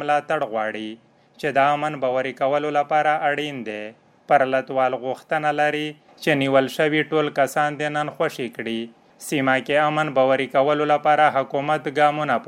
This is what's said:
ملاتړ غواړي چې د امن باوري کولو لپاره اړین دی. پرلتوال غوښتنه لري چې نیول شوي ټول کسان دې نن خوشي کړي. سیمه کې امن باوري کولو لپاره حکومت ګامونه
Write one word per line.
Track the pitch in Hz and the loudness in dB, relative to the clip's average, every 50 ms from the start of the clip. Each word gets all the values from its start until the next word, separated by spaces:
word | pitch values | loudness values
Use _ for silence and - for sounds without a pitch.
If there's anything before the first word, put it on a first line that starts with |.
ملاتړ | 147 147 147 147 143 - 160 151 139 113 107 | -2 0 0 0 0 -2 -2 -2 -2 -2 -2
غواړي | 110 107 110 107 110 110 107 110 117 _ _ _ _ _ _ _ - | -2 -4 -4 -4 -6 -8 -10 -12 -14 _ _ _ _ _ _ _ -8
چې | - 147 127 135 | -6 -2 2 2
د | 135 143 147 | 2 2 2
امن | 147 147 156 151 139 131 | 0 -2 -4 -4 -4 -2
باوري | 127 123 131 131 131 123 - 143 | -2 0 -2 -2 -4 -4 -4 -2
کولو | 135 143 147 147 151 147 147 | 0 0 0 -2 -2 -2 -2
لپاره | 147 147 156 151 151 151 151 160 165 147 | -2 0 0 0 2 2 0 0 0 -2
اړین | 143 143 147 147 143 131 117 110 | -2 -2 -4 -6 -8 -10 -10 -10
دی. | 107 104 104 107 113 _ _ _ _ _ _ - | -10 -10 -12 -14 -16 _ _ _ _ _ _ 4
پرلتوال | 147 143 135 131 131 131 131 - 143 131 131 127 127 120 120 | 4 4 4 2 0 -2 -2 -2 -2 0 0 0 0 -2 -4
غوښتنه | 131 123 - - - 165 156 151 151 147 147 | -6 -6 -8 -6 -6 -4 -2 -2 -2 0 0
لري | 151 151 151 151 151 151 151 151 _ _ _ - - | 0 0 -2 -2 -6 -8 -10 -12 _ _ _ -4 0
چې | 170 151 143 139 | 0 2 2 2
نیول | 135 135 135 131 127 - - | 4 4 4 4 2 0 0
شوي | 160 151 147 156 147 151 | 0 2 2 0 0 0
ټول | 160 156 151 147 143 - 139 | 0 0 0 0 0 0 0
کسان | 131 - 156 151 147 147 143 | 0 0 0 -2 -2 -2 -4
دې | 151 151 147 151 | -4 -4 -2 -4
نن | 147 147 - | -4 -4 -4
خوشي | - 165 156 - - 131 113 - | -4 -4 -4 -4 -6 -8 -8 -8
کړي. | - 117 113 113 113 117 117 - _ _ _ _ - - - | -8 -8 -6 -6 -6 -6 -8 -12 _ _ _ _ -18 -8 -4
سیمه | - 147 135 135 131 131 120 | -2 0 2 2 2 2 0
کې | - 143 147 151 151 | 0 0 2 2 2
امن | 151 151 156 151 131 131 | 0 0 -2 0 2 2
باوري | 131 131 135 131 135 123 - | 4 4 4 2 0 0 0
کولو | 139 135 147 151 147 151 151 147 | 2 2 2 2 0 2 2 2
لپاره | 143 139 156 151 147 156 143 117 135 | 2 2 2 4 4 4 4 2 0
حکومت | 135 - - 143 139 147 156 151 151 156 139 151 | -2 -2 -2 -4 -2 0 -2 -2 -2 -4 0 2
ګامونه | 147 147 147 151 151 147 127 113 - | 2 2 2 0 0 0 0 -2 -2